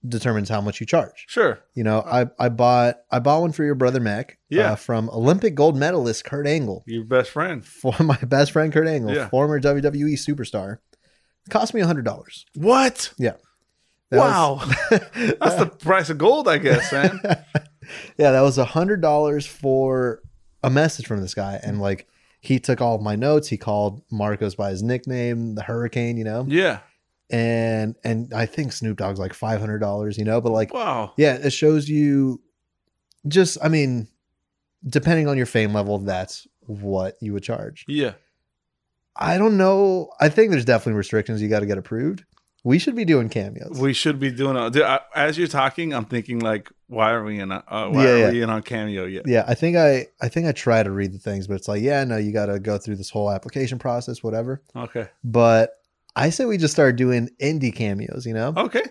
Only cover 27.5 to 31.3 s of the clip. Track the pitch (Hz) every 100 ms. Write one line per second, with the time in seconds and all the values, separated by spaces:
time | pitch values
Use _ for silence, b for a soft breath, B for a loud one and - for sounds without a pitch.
27.5 | 117 117 110 107 113 113 113 120 113 117
28.5 | - 143 - 110 104 98 98 95 - 110
29.5 | 110 107 107 104 101 107 104 107 113 117
30.5 | 110 110 262 214 127 104 - 147